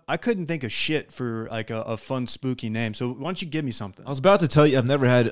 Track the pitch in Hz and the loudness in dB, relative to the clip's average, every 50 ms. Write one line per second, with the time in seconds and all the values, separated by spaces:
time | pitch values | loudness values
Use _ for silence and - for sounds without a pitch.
0 | _ - 147 - - 240 233 190 170 143 165 151 127 110 - - - - 156 143 | _ -6 -6 -4 -2 -2 -2 -2 -4 -4 -6 -6 -6 -4 -4 -2 -2 -2 -2 -2
1 | - - - - 127 120 113 113 110 - 113 113 110 - 113 110 110 - 113 107 | -4 -6 -8 -8 -6 -6 -6 -6 -8 -6 -6 -8 -6 -6 -6 -6 -6 -6 -6 -8
2 | - - 139 127 123 113 - - - 131 127 - - 110 110 113 117 110 104 - | -6 -6 -6 -4 -4 -4 -6 -6 -4 -4 -4 -4 -6 -6 -4 -4 -4 -4 -4 -4
3 | 127 123 - 135 135 165 190 - 190 156 135 156 147 127 110 - 107 98 - - | -6 -6 -6 -6 -8 -8 -8 -8 -8 -6 -6 -4 -4 -4 -6 -8 -8 -10 -12 -14
4 | - - 143 135 131 190 196 - 175 127 - 147 185 160 127 131 117 123 139 143 | -10 -8 -6 2 4 6 6 6 4 4 6 6 6 8 6 4 4 2 2 4
5 | 131 123 127 123 117 113 | 4 6 6 6 4 2